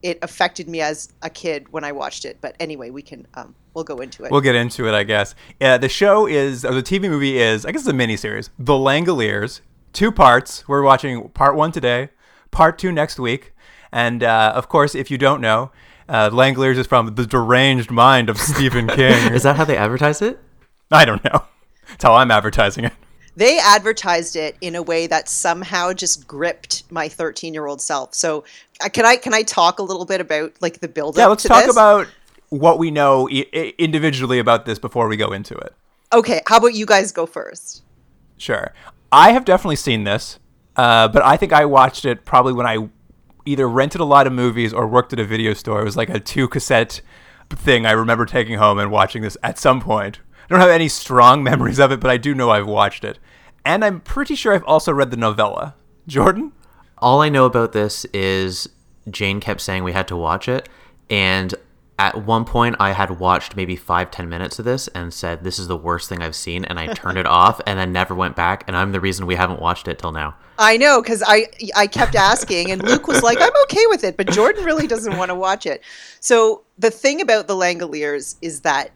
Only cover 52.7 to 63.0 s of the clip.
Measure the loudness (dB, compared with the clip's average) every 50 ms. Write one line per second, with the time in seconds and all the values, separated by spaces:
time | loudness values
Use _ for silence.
52.7 | 0 0 0 0 -2 -8 -12 -12 -12 -14 -18 _ _ _ _ _ _ _ _ -2
53.7 | -2 0 0 -2 -2 -4 _ -6 -4 -4 -4 -4 -6 -4 0 0 0 0 2 2
54.7 | 0 2 2 0 0 0 -2 -2 -2 -4 -2 -2 0 0 -2 -2 -2 -6 -10 -10
55.7 | -14 _ _ _ _ _ _ -6 -2 0 0 0 -2 -4 -6 -10 -12 _ _ _
56.7 | _ _ _ _ _ -2 0 2 4 4 2 2 4 2 2 2 2 0 -2 0
57.7 | -2 -2 -2 -2 -4 -10 -12 -10 -8 -4 -2 -2 -2 -2 -2 -4 -6 -8 -12 -14
58.7 | _ _ _ _ _ _ _ -16 -8 -4 -4 -4 -4 -4 -4 -6 -8 -6 -6 -6
59.7 | -6 -6 -6 -4 -4 -4 -6 -4 -6 -6 -4 -4 -4 -4 -4 -4 -6 -6 -6 -10
60.7 | _ _ _ _ _ _ _ _ -2 0 0 0 0 -2 -2 -4 -8 -10 _ _
61.7 | _ _ _ _ _ -2 -2 -2 -2 -4 -4 -2 -2 -2 -2 -2 0 0 0 0
62.7 | 0 0 -2 -2 0 -2